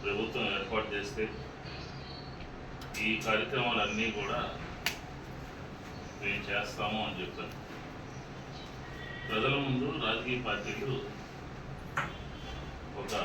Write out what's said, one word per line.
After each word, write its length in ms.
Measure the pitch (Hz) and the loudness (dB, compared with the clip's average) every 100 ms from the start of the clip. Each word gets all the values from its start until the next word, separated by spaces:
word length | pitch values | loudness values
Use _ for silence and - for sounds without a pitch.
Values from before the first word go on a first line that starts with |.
ప్రభుత్వం 420 | 101 101 113 113 110 101 | 2 2 2 2 2 2
ఏర్పాటు 300 | 98 110 107 | 2 2 2
చేస్తే, 300 | 101 98 107 107 - - - - - - - - - - - - - - - - - 107 | 0 0 0 0 0 -6 -8 -8 -6 -6 -8 -8 -8 -8 -8 -8 -8 -8 -8 -6 2 4
ఈ 20 | 110 113 | 4 6
కార్యక్రమాలన్నీ 800 | 107 - 135 120 113 104 107 113 151 | 6 6 4 6 6 4 4 2 2
కూడా 220 | 202 120 - - - - - - - - - - - - - - - - - - | 2 2 0 -2 -4 -2 -2 -2 -8 -8 -8 -8 -8 -8 -8 -8 -8 -8 -8 -2
మేము 200 | 101 101 - | 0 0 0
చేస్తాము 500 | - - - 107 107 - | 0 0 0 2 2 2
అని 120 | - | 0
చెప్పారు. 320 | - - - - - - - - - - - - - - - - - - - - - | -4 -4 -6 -6 -8 -8 -8 -8 -8 -8 -8 -8 -8 -8 -8 -8 -8 -6 -6 -4 2
ప్రజల 260 | 110 131 143 135 | 4 6 6 6
ముందు 240 | 127 147 160 - | 4 4 4 2
రాజకీయ 340 | - 127 127 127 | 2 2 2 2
పార్టీలు 480 | 123 - - 131 - - - - - - - - - - - - - - - - - - - - - | 0 0 0 0 0 0 -6 -8 -8 -8 -8 -6 -6 -4 -2 -2 -4 -6 -6 -6 -6 -6 -8 -8 -6
ఒక 100 | - - | 0 2